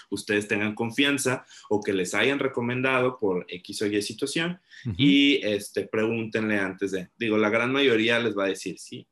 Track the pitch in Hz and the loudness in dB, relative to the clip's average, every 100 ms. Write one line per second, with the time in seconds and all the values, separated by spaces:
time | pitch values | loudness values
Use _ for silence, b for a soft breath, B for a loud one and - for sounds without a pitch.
0 | - 101 - 104 104 104 107 107 117 117 | -10 -8 0 0 0 0 0 -2 -4 0
1 | 143 139 127 131 B B - 104 107 95 | 2 2 0 -2 B B -4 -2 0 -2
2 | 90 104 123 139 135 127 120 127 131 127 | 0 0 0 0 -2 -2 -2 0 0 2
3 | 127 127 101 90 - 90 - 98 104 104 | 0 0 -2 -2 -6 -12 -12 -4 -2 0
4 | 101 117 135 165 170 175 B B 120 87 | -2 -4 -4 -2 -4 -6 B B -6 2
5 | 143 139 143 143 107 104 - 101 98 110 | 6 6 6 4 0 -2 -2 -6 -2 0
6 | 110 113 110 113 107 104 95 92 98 92 | 0 -2 -2 -2 0 0 -2 -4 -4 -4
7 | 90 - 117 107 107 113 123 135 135 110 | -8 -6 0 2 2 2 0 2 4 4
8 | 113 117 117 101 98 95 92 80 - - | 4 2 0 0 -2 -2 -8 -10 -14 -16
9 | - | -18